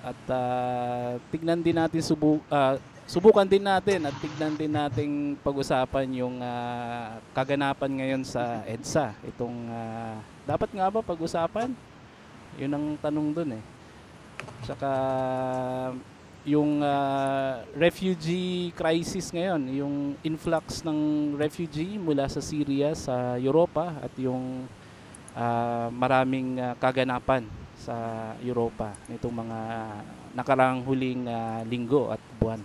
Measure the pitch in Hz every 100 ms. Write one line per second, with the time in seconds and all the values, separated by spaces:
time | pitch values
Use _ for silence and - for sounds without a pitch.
0 | 127 123 - 127 123 123 123 123 123 123
1 | 123 123 - 160 160 170 165 165 160 165
2 | 156 151 151 151 - 147 135 139 - -
3 | - - 196 214 190 196 202 190 185 190
4 | 147 139 156 147 156 151 156 147 147 120
5 | 147 147 143 139 - 139 135 135 127 139
6 | 131 127 123 127 123 120 120 120 120 120
7 | 113 113 - - 131 139 139 139 139 135
8 | 131 135 131 127 120 113 104 113 - 160
9 | 131 104 - - 120 120 117 117 113 113
10 | 113 110 104 - - 156 214 202 190 214
11 | 220 170 165 175 165 208 247 247 - -
12 | - - - - - - 135 147 151 147
13 | 151 151 151 156 160 110 107 - - -
14 | - - - - - - 123 135 139 135
15 | 131 131 131 131 127 127 127 127 127 127
16 | - - - - - 147 151 147 147 143
17 | 139 139 135 135 135 127 - 143 170 -
18 | 185 180 160 180 180 180 175 - 165 165
19 | 170 190 160 175 185 170 131 135 143 143
20 | 143 139 160 156 - 165 - - 165 151
21 | 151 151 147 143 151 - 170 147 175 214
22 | 165 143 139 147 143 151 143 139 143 160
23 | - 127 123 123 131 147 175 151 175 151
24 | 131 - 131 127 127 131 131 - - -
25 | - - - - 117 117 120 120 117 120
26 | 127 131 131 131 127 127 123 120 127 131
27 | 127 123 - 131 110 101 - - - 117
28 | 117 113 110 110 123 120 117 110 110 98
29 | - 117 120 120 113 113 113 113 110 104
30 | - - - 123 127 131 127 127 123 131
31 | 131 127 123 117 113 113 113 120 117 143
32 | 110 110 - - 113 113